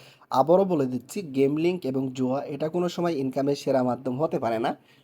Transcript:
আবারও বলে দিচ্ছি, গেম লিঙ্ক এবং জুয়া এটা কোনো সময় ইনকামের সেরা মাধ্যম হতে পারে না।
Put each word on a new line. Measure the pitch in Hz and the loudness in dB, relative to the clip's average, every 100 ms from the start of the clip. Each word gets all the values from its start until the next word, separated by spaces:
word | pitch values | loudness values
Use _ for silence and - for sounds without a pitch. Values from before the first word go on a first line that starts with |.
| - - - | -20 -20 0
আবারও | 127 143 185 190 | 2 6 6 4
বলে | 160 131 | 2 0
দিচ্ছি, | 123 - 208 | -4 -6 -10
গেম | 160 131 139 151 | -4 2 2 2
লিঙ্ক | 175 180 131 | 0 0 -2
এবং | 131 135 | -2 -4
জুয়া | 127 127 135 123 | -2 -2 -2 -4
এটা | 143 156 | -6 -4
কোনো | 175 175 | -2 -2
সময় | 175 175 | -2 -2
ইনকামের | 147 135 135 139 143 | -2 -2 0 0 0
সেরা | 143 131 | 0 2
মাধ্যম | 127 120 131 127 | 2 -2 -4 -2
হতে | 190 160 | -2 0
পারে | 117 113 | -2 0
না। | 139 - _ _ | -2 -4 _ _